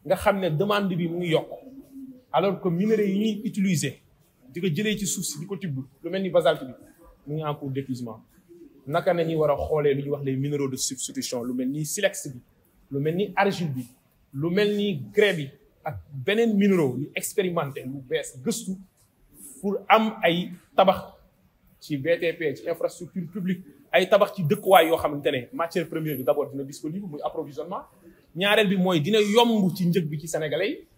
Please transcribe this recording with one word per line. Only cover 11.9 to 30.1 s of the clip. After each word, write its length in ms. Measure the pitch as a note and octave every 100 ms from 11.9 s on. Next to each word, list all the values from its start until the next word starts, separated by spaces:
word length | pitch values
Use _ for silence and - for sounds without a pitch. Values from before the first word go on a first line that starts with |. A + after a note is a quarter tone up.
| G#3 F#3+ - D3+
bi, 60 | B2 _ _ _ _ _
lu 100 | C#3
mel 160 | D3+ E3+
ni 160 | G3+ F#3
argile 340 | G3+ F#3 E3+
bi, 160 | B2+ A#2+ _ _ _ _
lu 160 | C3+ D#3+
mel 260 | F#3 G#3 G#3
ni 200 | G3+ D#3+ A#2+
grès 200 | - G#3
bi 160 | F3 C3+ - _ _
ak 140 | D#3 G#2 -
beneen 420 | C#3 B2+ G#3+ A#3 G3+
minéraux 400 | G3+ F#3 C#3+ B2
ñu 120 | C#3+ -
expérimenté 680 | - - F#3 E3+ C#3 B2+
lu 160 | B2+ C#3 C3+
bees 300 | D#3 - C3 C3
gëstu 280 | - - F#3+ - _ _ _ _ - - -
pour 160 | G3 G3 -
am 280 | A3 A3 -
ay 280 | F3 E3+ - - _ -
tabax 240 | F#3+ - - - _ _ _ _ _ _
ci 180 | - D3
B 100 | C#3+ E3+
T 140 | E3+
P, 220 | E3 D#3+ -
ci 140 | -
infrastructure 560 | D#3+ E3 - F3 F#3 E3
publique, 320 | F3+ F3+ F3+ - - -
ay 160 | - -
tabax 260 | G#3 G3+ -
ci 80 |
dëkkuwaay 440 | D3+ G3+ - F#3 E3
yoo 100 | D#3+
xamante 300 | D#3 D3 D#3
ne 160 | C3+ B2
matière 340 | C3+ E3 F#3 D#3
première 280 | D#3+ D#3 C3
bi 60 |
d'abord 260 | C#3 D3 C3
dina 120 | C3+
disponible, 440 | C#3 - D#3 F3+ G3+
muy 140 | D3
approvisionnement. 600 | D3 E3 C#3+ D3 D#3 G#3 D4 _ - - _ D#3+
Ñaareel 320 | G3 G#3+ G#3
bi 80 | F#3+
mooy 220 | F#3 F3
dina 180 | D3 A3
yomb 540 | G#3 G#3+ A#3+ A3 F#3+ -
ci 120 | F3
njëg 180 | E3+
bi 120 | D3